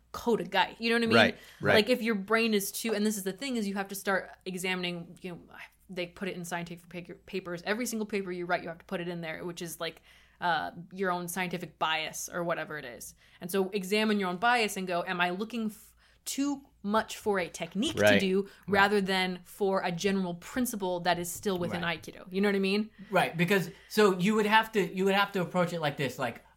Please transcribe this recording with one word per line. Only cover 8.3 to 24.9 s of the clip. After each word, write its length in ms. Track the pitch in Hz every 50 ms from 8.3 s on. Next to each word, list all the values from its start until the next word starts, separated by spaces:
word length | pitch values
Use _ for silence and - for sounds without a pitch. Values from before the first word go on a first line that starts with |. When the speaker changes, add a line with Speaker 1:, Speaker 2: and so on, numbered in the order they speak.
Speaker 1:
you 140 | 185 180 175
write, 160 | 175 180 170
you 60 | 170 175
have 100 | 165 170
to 60 | -
put 140 | - 196 175
it 60 | 170
in 140 | 175 175 170
there, 240 | 170 160 160 - -
which 180 | 175 170 170
is, 160 | 175 165 160 -
like, 240 | 170 165 160 - _ - - - - _ _ -
uh, 300 | 175 175 160 151 87 - - 175 170 -
your 180 | 185 185 196 185
own 180 | 180 180 180 175
scientific 500 | - 190 180 175 185 175 175 156 - -
bias 500 | 170 156 160 156 156 160 - - - -
or 120 | - 175 170
whatever 340 | 170 165 160 156 - 151 151
it 60 | 135
is. 300 | 120 120 - - - - _ _ _ _ -
And 100 | 175 175
so 200 | - 196 190 190
examine 460 | - 202 185 185 208 214 220 220 208 208
your 80 | 190 180
own 80 | 180
bias 400 | 175 226 240 247 240 220 202 -
and 100 | 196 185
go, 180 | 180 175 175 175
"Am 140 | 180 185 175
I 100 | 180 175
looking 360 | 180 190 214 220 247 226 220
f-, 260 | 214 208 - - - _ _ _ _ _ _ -
too 380 | - - 269 277 285 277 277 - - _ _
much 340 | - 202 214 220 214 - -
for 220 | - - 220 196 190
a 80 | 170 -
technique 480 | - - 170 170 - 190 262 320 -
to 60 | -
Speaker 2:
Right. 180 | - 208 202 202
Speaker 1:
do 220 | 202 185 185 202
Speaker 2:
Right. 400 | 196 - - - - - 196 196
Speaker 1:
rather 180 | 196 202 214 208
than 400 | 190 190 190 190 185 185 180 175 -
for 360 | - - - 208 190 190 185
a 80 | - 185
general 440 | 175 165 196 196 196 196 185 175 175
principle 640 | 175 - - - 262 247 240 - 196 196 180 180 175
that 180 | 175 180 170 170
is 120 | 175 175
still 280 | - - - 208 185 175
within 240 | 175 170 175 175
Speaker 3:
Right. 180 | 170 170 165 160
Speaker 1:
Aikido?" 240 | - - - - - 180
You 100 | 180 190
know 80 | 202 208
what 60 | 202
I 40 | 196
mean? 300 | 196 190 196 208 214 - _ - 190 -
Speaker 3:
Right, 260 | 196 175 143 127 -
because, 340 | 160 175 175 208 190 156 147 - - - -
so 280 | - 214 214 196 185 180
you 160 | 175 214 214
would 100 | 214 208
have 240 | 208 214 220 220 220
to, 220 | - 208 175 170